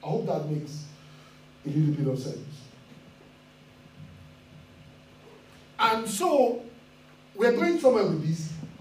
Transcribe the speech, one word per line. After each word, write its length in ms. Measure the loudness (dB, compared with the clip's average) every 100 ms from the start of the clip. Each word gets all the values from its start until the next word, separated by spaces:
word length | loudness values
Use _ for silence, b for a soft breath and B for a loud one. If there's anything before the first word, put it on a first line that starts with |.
I 40 | -4
hope 180 | -4 -2
that 240 | -4 -4
makes 340 | -6 -6 -14 -16 -20 B B B B B -14 -4
a 40 |
little 240 | 0 2
bit 140 | 2 -2
of 80 | -2
sense. 180 | -6 -10 -14 -18 -20 -20 -20 -20 -20 -20 -20 -20 -20 -20 -20 -20 -20 -20 -20 -20 -20 -20 -20 -20 -20 -20 -20 -20 -20 -20 -20 -20 -20 -20 -20 0
And 300 | 2 2 -2
so, 540 | -2 2 4 4 2 -8 -20 -20 -20 -20 -20 -20 0
we're 180 | 2
going 260 | 4 2 4
somewhere 260 | 4 4 2
with 220 | 0 -2
this. 240 | -2 -4 -10 -14 -16